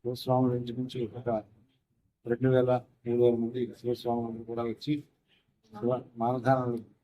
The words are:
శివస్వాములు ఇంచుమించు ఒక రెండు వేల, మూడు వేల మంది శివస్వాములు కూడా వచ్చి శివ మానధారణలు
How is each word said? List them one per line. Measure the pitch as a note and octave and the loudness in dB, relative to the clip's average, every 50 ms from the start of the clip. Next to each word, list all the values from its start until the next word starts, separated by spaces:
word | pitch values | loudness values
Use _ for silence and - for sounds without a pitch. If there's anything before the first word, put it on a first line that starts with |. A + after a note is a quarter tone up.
శివస్వాములు | _ B2 B2 B2 - C3 B2+ B2+ C3 B2 B2 B2 | _ -6 -6 -4 0 2 4 4 4 4 2 0
ఇంచుమించు | A#2+ A#2+ A#2 B2 B2+ B2+ - B2+ A#2+ G#2+ - A#2+ | -4 -6 -6 -6 -6 -6 -4 -6 -6 -6 -8 -6
ఒక | A#2+ A#2+ A2+ G#2+ - - _ _ _ _ _ _ _ _ _ _ _ _ _ _ _ A#2 | -2 -2 -2 -2 -4 -8 _ _ _ _ _ _ _ _ _ _ _ _ _ _ _ -4
రెండు | A#2+ - B2+ C3 B2+ | -2 2 2 4 6
వేల, | B2+ B2 B2+ B2 B2 - _ _ _ _ | 6 6 4 2 0 0 _ _ _ _
మూడు | A#2+ A#2+ A#2+ A#2+ | -2 2 6 6
వేల | A#2+ A#2+ A#2 | 6 6 4
మంది | A#2 A2+ A#2+ B2 A#2+ A2 G#2 - | -2 -4 -2 -4 -6 -6 -6 -8
శివస్వాములు | - A#2+ A#2+ - - A#2+ A#2+ A#2+ A#2 A#2 A2+ A2+ A2+ A2+ | -4 -4 -4 -2 -2 -2 -2 -2 -4 -6 -8 -10 -10 -8
కూడా | A#2 A#2 A#2+ A#2 | -6 -4 -4 -4
వచ్చి | G#2+ - - C#3+ D3+ C#3+ - _ _ _ _ _ _ _ _ _ _ _ _ _ | -6 -6 -4 -4 -4 -4 -4 _ _ _ _ _ _ _ _ _ _ _ _ _
శివ | G#2+ G#2 A#2+ A#2+ B2+ B2 - - _ A#2 | -12 -4 0 0 0 -2 -4 -12 _ -2
మానధారణలు | A#2 A#2+ B2+ C3 A2+ C3 C3+ C3 B2 A#2+ A#2+ A2+ A2 - _ _ | -2 -2 -2 0 2 2 2 2 2 -2 -4 -6 -8 -12 _ _